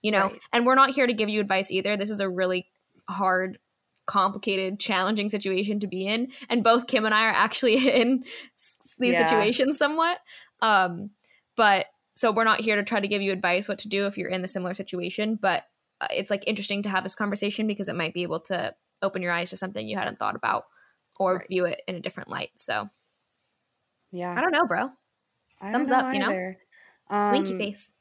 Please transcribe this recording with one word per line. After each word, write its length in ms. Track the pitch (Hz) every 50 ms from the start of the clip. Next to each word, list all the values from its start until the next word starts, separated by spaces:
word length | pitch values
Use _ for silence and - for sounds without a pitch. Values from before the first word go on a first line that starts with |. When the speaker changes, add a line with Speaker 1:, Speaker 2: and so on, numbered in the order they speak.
Speaker 1:
You 100 | - 214
know? 180 | 208 196 196 196
Speaker 2:
Right. 100 | - - - - -
Speaker 1:
And 140 | 233 240
we're 80 | 247 262
not 160 | 269 269 262
here 160 | 262 277 262
to 60 | 240 247
give 140 | 214 214 208
you 120 | 208 214
advice 300 | 208 202 196 190 196 -
either. 260 | - 185 190 202 208
This 140 | 208 196 208
is 80 | 220 202
a 80 | 196 196
really 400 | 180 180 185 185 185 185 180 _ _ _ _ _ _ _ _ -
hard, 500 | 196 185 196 185 185 185 185 190 185 - _ _ _ _ _ _ _ _ _
complicated, 760 | - - 202 185 196 196 202 - 226 196 190 190 190 196 202
challenging 480 | - - 208 185 185 190 220 214 202 208
situation 500 | 208 208 208 196 190 185 196 202 214 208
to 60 | 208
be 200 | 190 180 185 190
in. 260 | 196 214 226 240 262 - - - -
And 160 | 233 240 208
both 220 | 226 233 254 247 -
Kim 160 | - 240 214
and 100 | 220 214
I 120 | 214 220
are 60 | 226 208
actually 420 | - 202 220 - - - 247 214
<laughs> 260 | 262 254 262 - -
in 240 | 220 240 269 254 254 - - - - - _
s-, 220 | _ - - - _ - - - -
these 140 | 254 240 180
Speaker 2:
Yeah. 140 | 170 165
Speaker 1:
situations 520 | 160 165 160 165 208 233 240 254 269 294 269
somewhat. 400 | 294 285 302 320 330 339 359 359 _ _ - - - _ _ _
Um, 500 | - 220 214 196 185 180 175 170 202 208 _ _ _ _ _ _ _ _ _
but, 320 | - 226 208 196 185 - - _ _ _ _ _
so 160 | - - 233 208
we're 100 | 214 226
not 160 | 226 214 - 220
here 120 | 220 214
to 60 | 202 202
try 160 | 208 233 208
to 80 | 196
give 140 | 202 202 202 196
you 80 | 196
advice 380 | 190 185 196 180 175 185 208 -
what 100 | 202 -
to 80 | - 208
do 180 | 202 196 202
if 100 | 202 202 202
you're 120 | - -
in 120 | 185 185 180
a 60 | 185
similar 260 | - 190 180 180 185
situation, 640 | - 190 - - 175 175 180 190 - 214 214 226
but, 280 | 214 - 196 175 - - _ _ _ _ _ _ _
uh, 80 | - -
it's, 200 | - - 196 -
like, 120 | 208 196 196 -
interesting 340 | 220 202 202 - 202 202 202
to 60 | 208
have 160 | 196 185 185
this 100 | 190 -
conversation 520 | - 214 208 202 208 - 202 202 - 220
because 220 | 220 208 - 196 185
it 60 | -
might 200 | 170 165 156 165
be 80 | 175 175
able 180 | 170 - 165
to 340 | - - 190 175 - 98 - _ _ _ _ _ -
open 180 | 196 190 185 180
your 100 | 175 175
eyes 180 | 170 180 180
to 60 | - 185
something 280 | - 185 202 208 -
you 100 | - 214 196
hadn't 200 | 113 - - -
thought 160 | 107 104 104
about 300 | - - 113 110 104 - _ _ _ _ _ _ _ _ _ _ _
or 160 | 196 185 185
Speaker 2:
Right. 120 | 180 185 -
Speaker 1:
view 180 | 190 180 180
it 160 | 170 - - -
in 80 | - 185
a 60 | 175
different 280 | - 156 - - - -
light. 200 | - - - - _
So 320 | - - - 110 107 101 101 _ _ _ _ _ _ _ _ _ _ _ _ _ _ _ _ _ _ _ _ _ _ _ _
Speaker 2:
Yeah. 240 | - 180 175 180 180
Speaker 1:
I 40 | 214
don't 120 | 277 370 330
know, 140 | 294 349
bro. 240 | 220 180 175 220 269 - _ _ _ _ _ _ _ _ _ _ _ _ _
Speaker 2:
I 120 | - 196 220
Speaker 1:
Thumbs 160 | 247 302 269
Speaker 2:
don't 100 | 254 262
know 60 | 254 254
Speaker 1:
up, 60 | 262
you 60 | -
know? 60 | - 214
Speaker 2:
either. 280 | 202 185 180 185 190 _ _ _ _ _ - _ _ _ _ _ 202 208 208 208 208
Speaker 1:
Winky 200 | - 196 190 190
Speaker 2:
Um, 60 | 185
Speaker 1:
face. 340 | 208 202 202 - - - _ _